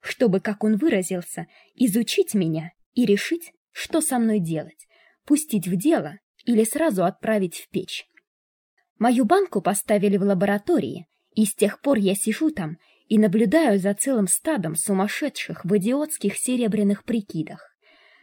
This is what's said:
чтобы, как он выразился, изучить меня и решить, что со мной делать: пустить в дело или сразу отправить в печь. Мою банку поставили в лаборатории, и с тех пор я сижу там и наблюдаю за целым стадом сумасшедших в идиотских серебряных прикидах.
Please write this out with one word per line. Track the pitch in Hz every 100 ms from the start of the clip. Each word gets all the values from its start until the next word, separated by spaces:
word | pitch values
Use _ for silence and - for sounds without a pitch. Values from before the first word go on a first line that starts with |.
чтобы, | - - 240 185
как | 208 202
он | 214 214
выразился, | 302 202 185 185 175 - 170 _ _
изучить | _ 247 196 233 - 381
меня | 214 165 160 165 _ _
и | -
решить, | 240 202 - 339 - _ _
что | - - 330
со | 302 254
мной | 226 214
делать: | 165 160 156 _ - _ _ _
пустить | - 294 - 214 175
в | 180
дело | 247 311 151 170 _ _
или | - 233
сразу | 226 302 320 190
отправить | 175 202 - 214 185 -
в | -
печь. | 196 - - - _ _ _ _ _ _ _ _ _
Мою | 226 247
банку | 220 359 392 208
поставили | 175 202 - 208 202 196
в |
лаборатории, | 202 190 202 202 - 330 139 180 175 _ _
и | -
с | 214
тех | - 208 -
пор | - 269
я | 196
сижу | 202 - 214 320
там | 302 160 165 _ _ _
и | 214
наблюдаю | 214 202 220 302 311 202
за | 185
целым | 208 - 254 190
стадом | - - 294 165
сумасшедших | 165 - 190 214 - 294 - - 170
в | 170 208
идиотских | 190 269 302 - 202 -
серебряных | - 254 233 208 202 202
прикидах. | - 240 202 165 156 - - _ _ _ _ _